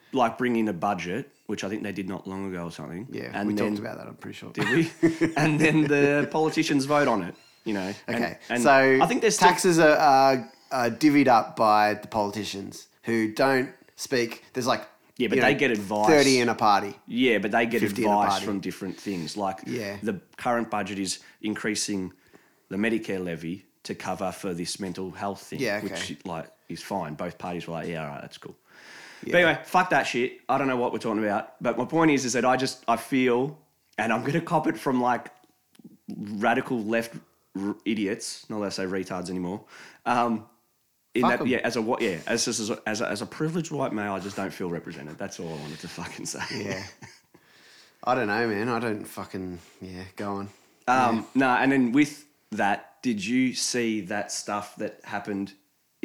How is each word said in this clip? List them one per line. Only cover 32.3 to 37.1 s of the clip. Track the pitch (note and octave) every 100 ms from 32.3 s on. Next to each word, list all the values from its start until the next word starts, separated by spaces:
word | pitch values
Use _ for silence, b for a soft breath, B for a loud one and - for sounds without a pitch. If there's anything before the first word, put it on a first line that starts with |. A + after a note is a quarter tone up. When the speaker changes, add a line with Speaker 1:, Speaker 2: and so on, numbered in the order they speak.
Speaker 1:
that | A#2+
I | B2+ C3
just, | C3 - -
I | A#2
feel, | - C3+ B2+ A#2+ C#3 D3 _ _ _ -
and | A2+
I'm | A#2
gonna | B2 D#3+
cop | E3 E3 A3
it | -
from, | C#3+ B2+
like, | B2 A#2 - - _ _ _ _ - - -
radical | - G#2 G#2+ A2+ B2 C3 B2
left | G#2 A#2 A2+